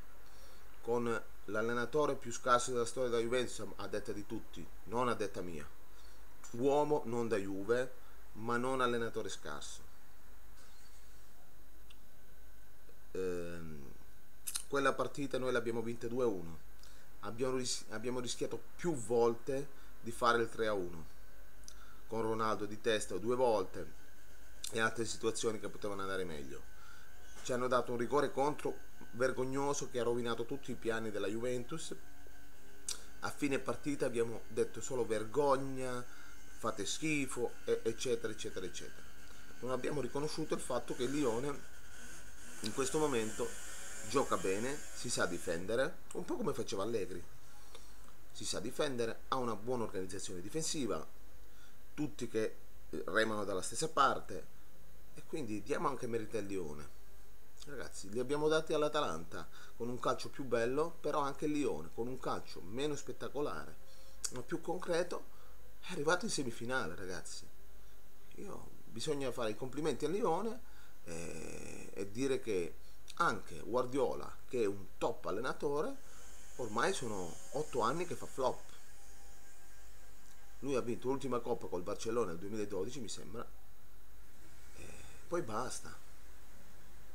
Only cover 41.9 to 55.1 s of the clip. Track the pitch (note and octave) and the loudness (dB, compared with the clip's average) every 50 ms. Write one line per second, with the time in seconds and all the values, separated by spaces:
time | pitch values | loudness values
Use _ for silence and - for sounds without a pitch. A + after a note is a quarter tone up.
41.9 | - - - - - - - - - - - - - - - A2 G#2+ - C3+ - | -2 -2 -2 -2 -2 -2 -2 -2 -2 -2 -2 -2 -2 -2 -2 0 2 2 2 2
42.9 | - D#3 D#3 D3 C3+ A#2 A2 G#2+ G#2 - B2 A#2 - - - - - - - - | 4 2 4 4 4 2 2 2 0 0 0 -2 -2 -2 -4 -4 -4 -4 -4 -2
43.9 | - - - G#2 G#2+ C3+ B2 - A2 G2 F2 G2 F#2+ G2+ A2+ C3 C#3+ C#3+ - - | -2 -2 -2 2 2 2 4 4 2 2 4 4 2 2 2 0 0 -2 -2 -4
44.9 | - - - B2 A#2 - A2 F2+ F2 E2+ - F#2 E2+ E2 F#2 F#2+ A2 B2 C3+ D3+ | -2 -2 0 0 2 2 2 2 2 0 0 0 0 0 0 0 2 2 2 2
45.9 | - - - - - - F3+ - D#4+ C#4 A#3 E3 C3 - A2 - - G2 F#2+ A2 | 0 -2 -2 -2 -2 -2 0 0 0 0 0 0 0 0 0 0 0 0 0 2
46.9 | A#2 A2+ F#2 E2+ F#2 F2+ E2+ - - - - - - - - - - - - - | 2 0 0 0 -2 -4 -4 -4 -4 -4 -4 -4 -4 -4 -4 -4 -4 -4 -4 -4
47.9 | - - - - - - - - - - G#2+ - - F2 F2 A#2 C3 - D#3+ D3 | -4 -4 -4 -4 -4 -4 -4 -4 -2 -2 0 0 0 0 0 0 0 2 2 2
48.9 | C3+ A#2+ A#2 A2 G#2 - - - - C3+ B2 A#2 A2 G2+ G#2 A#2+ C3 A#2+ A2+ F#2+ | 2 2 0 0 0 -2 0 0 0 2 2 0 0 0 0 0 0 0 0 0
49.9 | - G2 F#2 F#2 F#2+ G2 - - G2 F2+ F2 G#2 - D#3 D#3+ - - D#3+ C3+ G#2+ | 0 0 0 0 0 -2 -2 -2 -2 -2 -2 -2 -2 -2 0 0 0 0 0 0
50.9 | F2+ D#2 D2+ - - - - - - - - - - - - - - - - - | 0 0 0 -2 -2 -4 -4 -4 -4 -4 -4 -4 -4 -4 -4 -4 -4 -4 -4 -2
51.9 | - - D3+ C#3+ A#2+ - B2 A#2 - A2 G#2+ - - - - - - - - - | -2 0 0 0 0 0 -2 0 2 2 2 2 0 -2 -4 -4 -4 -4 -4 -2
52.9 | - D#2+ - - F2 G#2+ A2 A2 A2+ G#2+ G#2 F#2+ G2+ F#2 F2 - A#2 A2+ - - | -2 -2 -2 2 4 4 6 4 4 0 0 0 0 0 0 0 0 0 0 2
53.9 | - C#3+ C#3 B2+ A2+ - - - G#2 F2 - - - - - - - - - - | 4 6 6 6 6 4 0 -2 -2 -2 -2 -2 -4 -4 -4 -4 -4 -4 -4 -4
54.9 | - - - - | -4 -4 -4 -4